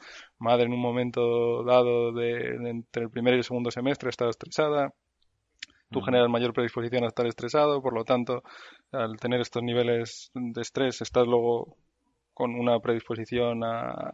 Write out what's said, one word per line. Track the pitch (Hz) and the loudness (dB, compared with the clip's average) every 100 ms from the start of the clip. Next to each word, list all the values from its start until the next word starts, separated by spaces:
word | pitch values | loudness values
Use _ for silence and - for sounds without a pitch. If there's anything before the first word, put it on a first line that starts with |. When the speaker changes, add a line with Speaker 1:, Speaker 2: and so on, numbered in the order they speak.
| - - - - | -20 -20 -20 -6
Speaker 1:
madre | 117 120 120 | 2 2 2
en | |
un | 123 | 0
momento | 123 120 123 120 117 120 117 120 | 0 0 -2 0 0 2 0 0
dado | 120 123 120 120 117 | 4 4 6 2 0
de, | 117 120 120 123 120 | -2 -2 -4 -4 -6
de | 120 | -6
entre | 117 - 120 | -8 -6 -6
el | 117 | -6
primer | 123 123 127 | 0 4 4
y | |
el | |
segundo | 117 123 120 | 2 -4 -4
semestre | 123 131 139 127 | -2 -2 -2 -4
ha | |
estado | - 120 | -2 -2
estresada, | - - - 151 147 139 - _ _ _ _ _ - - _ - | -4 -6 -2 0 0 -2 -6 _ _ _ _ _ -20 -20 _ -8
tú | - | -6
Speaker 2:
Ujú. | |
Speaker 1:
generas | 113 123 120 | 2 4 4
mayor | 117 120 | 4 0
predisposición | 117 120 123 117 123 | 0 -2 -2 -2 0
a | 117 | -2
estar | - 120 | 0 -2
estresado, | - 120 151 147 143 | -2 -2 2 2 2
por | 131 | 0
lo | 113 113 | -2 0
tanto, | 127 117 123 - - - - _ | 0 0 -4 -8 -20 -20 -20 _
al | 135 113 110 | -4 -4 -4
tener | 123 123 | -2 0
estos | 120 120 | -2 -4
niveles | 120 120 120 117 113 - - | -2 0 2 0 -2 -10 -14
de | 127 120 117 | -8 -8 -6
estrés, | 113 - 135 - | -6 -2 -2 -2
estás | 113 123 120 | -2 2 4
luego | 120 117 117 - - _ _ _ _ _ | 4 2 0 -4 -14 _ _ _ _ _
con | - 120 120 | -6 -4 0
una | 120 117 | 2 2
predisposición | 123 117 - 113 110 120 120 117 | 2 -2 -2 -8 -4 0 0 0
a, | 113 117 123 - - | -2 -4 -6 -6 -10